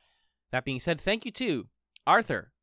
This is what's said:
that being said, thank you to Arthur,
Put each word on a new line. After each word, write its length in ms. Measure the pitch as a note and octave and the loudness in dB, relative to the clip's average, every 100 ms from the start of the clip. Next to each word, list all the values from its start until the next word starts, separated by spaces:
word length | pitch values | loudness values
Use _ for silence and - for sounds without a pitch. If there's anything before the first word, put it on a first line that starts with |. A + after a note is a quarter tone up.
| _ _ _ _ _ | _ _ _ _ _
that 120 | B2+ | -4
being 160 | C#3+ C3 | -4 -4
said, 200 | - D#3+ | -2 -2
thank 240 | - A3 | 0 -2
you 60 | A3+ | -4
to 380 | - B3 C#3 - _ _ - - | -4 -2 -2 -4 _ _ -4 4
Arthur, 420 | F#3+ G#3+ A#2+ - _ | 4 4 -4 -6 _